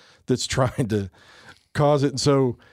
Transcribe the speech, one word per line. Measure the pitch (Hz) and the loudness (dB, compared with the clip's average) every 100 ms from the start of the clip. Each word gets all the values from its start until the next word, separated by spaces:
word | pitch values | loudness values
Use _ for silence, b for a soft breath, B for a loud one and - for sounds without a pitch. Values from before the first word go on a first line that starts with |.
| b b b | b b b
that's | 123 - | -4 -2
<laughs> | |
trying | - 127 - 117 | -2 -2 -2 -2
to | 104 98 B B B B B B | -2 -4 B B B B B B
cause | - 147 147 | 0 2 2
it. | 135 | 0
And | 127 | -2
so | 143 139 131 113 b | 0 2 2 -4 b